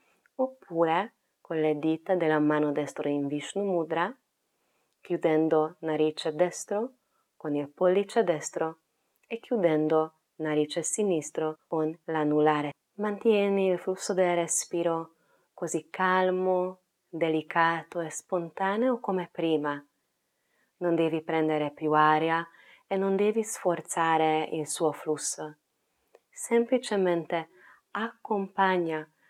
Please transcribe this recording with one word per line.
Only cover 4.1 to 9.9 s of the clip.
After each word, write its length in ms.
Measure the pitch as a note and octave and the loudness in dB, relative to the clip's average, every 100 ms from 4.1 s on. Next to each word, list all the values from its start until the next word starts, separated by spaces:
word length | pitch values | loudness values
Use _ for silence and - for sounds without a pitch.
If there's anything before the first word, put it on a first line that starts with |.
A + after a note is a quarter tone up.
| C4+ _ _ _ _ _ _ _ _ | -4 _ _ _ _ _ _ _ _
chiudendo 760 | - E3+ E3+ D#3 D#3+ D#3 D#3 - | -6 -2 2 2 4 2 0 -4
narice 540 | D#3+ D3+ D#3 D3+ E3 | -4 0 0 0 -6
destro 600 | D3+ F3 - - G#3 B3+ - _ _ _ _ | 0 0 -2 -6 -4 -4 -8 _ _ _ _
con 200 | D#3 D3 | -6 -4
il 120 | C#3+ | -6
pollice 560 | - F#3 F#3+ G3+ A#3+ | 0 2 4 2 0
destro 560 | F3+ D#3 - E3 D#3+ D#3+ _ _ _ _ _ | 2 0 -4 -6 -6 -8 _ _ _ _ _
e 100 | A3+ | -12
chiudendo 720 | - A3+ E3+ D#3 D#3 | -4 2 4 4 4